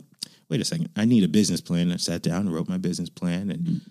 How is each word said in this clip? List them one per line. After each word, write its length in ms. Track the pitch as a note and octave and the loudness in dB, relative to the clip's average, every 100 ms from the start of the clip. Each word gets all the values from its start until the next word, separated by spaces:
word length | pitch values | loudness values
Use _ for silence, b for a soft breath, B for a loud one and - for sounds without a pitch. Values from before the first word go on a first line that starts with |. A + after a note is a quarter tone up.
| - - B B B | -6 -18 B B B
wait 120 | D3 | -2
a 40 | - | -2
second, 240 | E2 E2 G#2 | -2 -4 0
I 100 | A2 | 4
need 180 | A#2+ | 6
a 40 | F2+ | 6
business 320 | G#2 G#2 E2+ | 4 2 0
plan." 300 | - F2 F2 | -2 0 0
I 60 | F2 | 0
sat 240 | - E2+ | -2 -2
down 180 | D#2+ E2+ | -2 0
and 120 | G2+ | -2
wrote 160 | D#2+ E2+ | -2 -2
my 80 | F#2 | -2
business 320 | F2+ E2+ E2+ | -2 -4 -6
plan. 400 | - F2+ F2 G2+ | -6 -4 -2 -4
And, 300 | D#3+ E3+ D2 - | -4 -2 -4 0